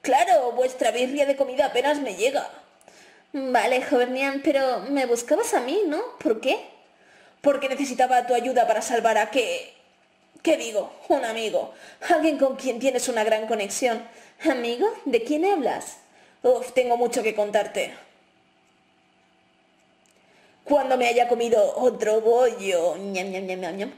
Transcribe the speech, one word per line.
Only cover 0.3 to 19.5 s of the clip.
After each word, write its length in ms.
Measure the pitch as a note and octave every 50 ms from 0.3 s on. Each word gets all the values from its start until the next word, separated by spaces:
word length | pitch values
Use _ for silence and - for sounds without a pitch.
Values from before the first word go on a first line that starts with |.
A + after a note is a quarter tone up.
| F4+ D4+ B3+ A#3+ A#3
vuestra 380 | B3 B3+ B3+ B3+ - - A3
birria 340 | G#3+ B3 B3+ C4 C#4 D4 C#4+
de 100 | C#4 C#4
comida 300 | C#4 C4+ B3 B3+ C4 C#4+
apenas 340 | - - A#3+ B3+ C#4+ D4+ D4
me 160 | C#4 A#3 F3+
llega. 340 | F3 G#3 C4+ C#4 A#3+ - - - - - _ _ _ _ - - - - - - _ _ _ -
Vale, 480 | C#4 C4+ B3+ B3 A#3 G3+ A#3 B3+ B3+
Jovernian, 600 | B3+ - D4 A#3+ B3 B3 B3+ C4 C4+ C#4 C4+ C#4 C#4
pero 380 | D#4+ C#4 C4+ C4+ B3+ B3 G3+ F#3 B3+
me 160 | C#4+ C#4 C4
buscabas 480 | A#3+ A#3+ A#3 - - D4+ F#4 A#4 - -
a 80 | C#4+
mí, 200 | A#3+ B3+ D#4 G#4 G#4
¿no? 160 | D#4+ C#4+ F4 A#4+ B4 - -
¿Por 200 | - D4+ A3 A3
qué? 260 | A#3 C4 F4+ B4 - - - _ _ _ _ _ _ _ _ _ _ _ _ _
Porque 280 | - C#4+ C#4 C4+ C#4 C4
necesitaba 580 | C4 C4+ C#4+ B3 B3 - B3+ B3 B3+ B3 A#3+
tu 60 | B3 B3
ayuda 340 | A#3+ A#3 C4 B3 A#3+ A3+
para 140 | - G#3+ G#3+
salvar 360 | G#3+ - B3 A#3 G#3+ A3+ G#3+
a 140 | G#3+ A3 G#3+
qué, 420 | - C4+ A3+ F#3 F3 D3+ - - _ _ _ _ _ _ _ _ _ _ _ _ _ -
¿qué 160 | - E4 D#4
digo? 360 | - - A#3 A3 G#3 - - - - -
Un 180 | - E4+ C#4 B3
amigo. 480 | A3+ A3 A3+ A3+ G#3 E3+ E3+ G#2 - - - - - - _ - -
Alguien 280 | F4 D#4 D4+ D#4+ D4
con 180 | - C#4 C4+ B3+
quien 240 | - A3+ C4 A#3 A#3
tienes 280 | B3 C4+ B3+ A#3+ -
una 160 | C4 A#3 A3 G#3+
gran 240 | A3 A3 G#3+ A3
conexión. 580 | A3 A#3+ G#3+ G3 G3+ - - C#4 A#3+ A3+ A3+ A3+ - - - - - _ _ - D#4+
¿Amigo? 380 | C4+ B3 A#3 A#3 A#3+ B3 F#4 A4 A#4 - -
¿De 180 | C#4+ A#3 G#3+ A3
quién 220 | A#3+ D4 D4+ E4+
hablas? 520 | G4+ G4+ E4 B3 F#3 C3+ - - - - - _ _ _ _ _ _ _ _ -
Uf, 280 | A#3+ B3+ A#3 B3 - -
tengo 240 | C4 B3+ A#3+ A#3+
mucho 260 | A#3+ B3 A#3 - B3+ G#3
que 120 | A3 G#3+
contarte. 580 | G#3+ G#3 G#3 G#3 G#3+ G3+ G#3 - G3 C#3+ - - - - _ _ _ _ _ _ _ _ _ _ _ _ _ _ _ _ _ _ _ _ _ _ _ _ _ _ _ _ _